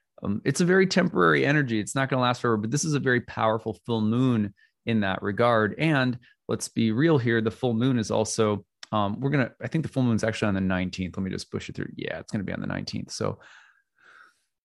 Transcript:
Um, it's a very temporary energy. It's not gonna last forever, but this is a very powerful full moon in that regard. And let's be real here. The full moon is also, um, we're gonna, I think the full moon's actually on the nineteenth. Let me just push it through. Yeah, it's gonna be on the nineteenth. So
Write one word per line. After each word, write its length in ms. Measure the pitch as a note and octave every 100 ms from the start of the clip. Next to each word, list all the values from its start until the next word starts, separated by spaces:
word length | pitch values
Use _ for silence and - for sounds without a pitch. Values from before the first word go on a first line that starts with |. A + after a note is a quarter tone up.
| _ -
Um, 180 | - G#2
it's 160 | - C#3
a 40 |
very 240 | F3 F#3+ F#3+
temporary 580 | F#3+ F3 - E3+ D3+ C3+
energy. 320 | D3+ C3 A2
It's 160 | G2
not 140 | C#3 C3
gonna 140 | C3
last 180 | B2 B2
forever, 160 | A#2+ A2
but 160 | A2
this 120 | C#3+
is 100 | E3
a 40 | C#3+
very 220 | C3 A#2+
powerful 580 | - - A2 A2 A2+ G#2+ -
full 140 | A2+
moon 520 | G#2+ A#2 C3 A#2 G2+ - _ _ -
in 140 | A2+
that 220 | G2 F#2
regard. 540 | G2+ G2+ A#2+ A2+ G#2+ -
And 400 | D#3 C#3+ B2+ B2 _ _ -
let's 180 | A#2 -
be 240 | - A2+
real 280 | A2 E3 D3
here. 220 | A#2 A#2
The 120 | A2
full 220 | - C3
moon 240 | A2+ C3 B2
is 120 | G#2
also, 540 | G#2+ G#2+ - A2 G#2 - _ -
um, 300 | G#2+ G2+ G#2+
we're 100 | C3+
gonna, 220 | C#3+ A#2 -
I 60 | B2
think 160 | E3
the 80 | C#3+
full 100 | C#3
moon's 220 | B2 G#2+
actually 240 | A2 G#2+ A2
on 60 |
the 60 | F#2+
nineteenth. 560 | F#2+ F#2 F#2 - F#2 G2
Let 60 |
me 80 | F#2+
just 220 | G2 -
push 160 | G#2 -
it 80 | -
through. 160 | -
Yeah, 240 | - - D#2+
it's 140 | -
gonna 100 | A2
be 100 | -
on 80 | -
the 60 | G1+
nineteenth. 460 | G1+ - - -
So 260 | - G1+ - - - - _ _ _ - - - _ _ _